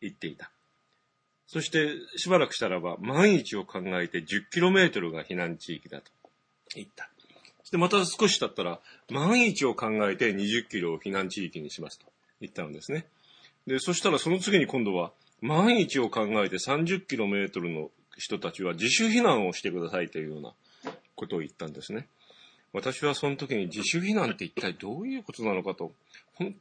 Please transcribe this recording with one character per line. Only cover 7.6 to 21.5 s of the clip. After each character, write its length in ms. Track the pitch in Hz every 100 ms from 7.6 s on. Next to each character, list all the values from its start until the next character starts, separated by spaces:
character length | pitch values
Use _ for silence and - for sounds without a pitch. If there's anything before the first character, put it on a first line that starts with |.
そ 60 | -
し 20 |
て 60 | 175
ま 120 | 180
た 160 | 202 175
少 220 | - 214
し 120 | -
経 80 | 120
っ 60 |
た 100 | -
ら、 160 | 87 85 - - -
万 320 | 127 165 247
一 240 | 233 156 135
を 80 |
考 360 | 110 110 107 101
え 80 | 92
て 160 | 117
二 140 | 98 101
十 160 | 117 113
キ 160 | 104
ロ 120 | 85
を 60 | 80
避 120 | 101
難 180 | 98 92
地 160 | 101 87
域 160 | 82
に 80 | 76
し 120 | -
ま 80 | 76
す 100 | -
と 60 | _ _ _ _
言 80 | 104
っ 40 |
た 100 | -
の 100 | 78
で 80 | 76
す 100 | -
ね。 140 | 151 - _ _ _ - _ -
で、 140 | 131
そ 140 | -
し 80 | 175
た 100 | 220
ら 80 | 143
そ 100 | 160
の 100 | 180
次 200 | 190 196
に 80 | 123
今 160 | 131
度 100 | 104
は、 180 | 90 82 - _ _
万 360 | 123 156 214 240
一 220 | 165 139
を 100 | 113
考 180 | 117 104 110
え 60 | 95
て 100 | 95
三 260 | - 143 170
十 140 | 190
キ 160 | - 123
ロ 120 | 101
メ 180 | 101 98
ー 40 |
ト 100 | 98
ル 100 | 87
の 220 | 80 78 - _ -
人 220 | - 104
た 120 | 87
ち 120 | -
は 100 | 90
自 160 | 85 113
主 180 | 170 226
避 140 | 233
難 260 | 233 123 92
を 60 |
し 80 | 87
て 100 | 101
く 100 | 87
だ 80 | 82
さ 120 | 92
い 80 | 85
と 80 | 80
い 100 | 78
う 40 |
よ 80 | 76
う 20 |
な 120 | 64 - _ _ - - _ -
こ 120 | 107
と 100 | 90
を 20 |
言 100 |
っ 20 | 73